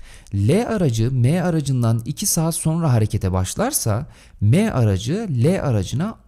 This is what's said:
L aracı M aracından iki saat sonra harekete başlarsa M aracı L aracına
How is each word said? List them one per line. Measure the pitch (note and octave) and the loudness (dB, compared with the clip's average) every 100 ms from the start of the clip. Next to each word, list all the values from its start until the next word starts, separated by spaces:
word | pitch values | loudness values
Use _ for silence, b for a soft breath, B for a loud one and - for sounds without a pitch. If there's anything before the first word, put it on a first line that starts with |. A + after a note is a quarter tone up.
| B B B | B B B
L | G2 G2+ F#3+ A#3+ | 0 2 2 0
aracı | G#3+ D#3 A2+ A2+ | 0 0 0 0
M | C3 A#2+ F3+ | 2 2 2
aracından | F3 D#3+ C3+ B2+ A#2 A#2 | 0 -2 -2 0 0 0
iki | A#2 - G3+ | -4 -6 -2
saat | E3+ E3 | 0 -2
sonra | D#3+ D#3+ E3 D#3+ | -2 -2 0 2
harekete | A#2+ G#2+ G2+ F#2+ | 2 2 0 0
başlarsa | F#2 F#2 - A#3+ D4+ A#2 G#2+ D#3 B B B | 0 -2 -2 -2 -2 -2 -2 -6 B B B
M | G#2 E3+ A3 | 2 4 2
aracı | C3 A2 F#2 A2+ G3 G#3+ | 2 2 2 -2 -4 -2
L | B2 C#3+ F#3+ | 0 2 2
aracına | C#3 G#2+ F2 B2 G#3 - | 0 -2 -2 -4 -4 -6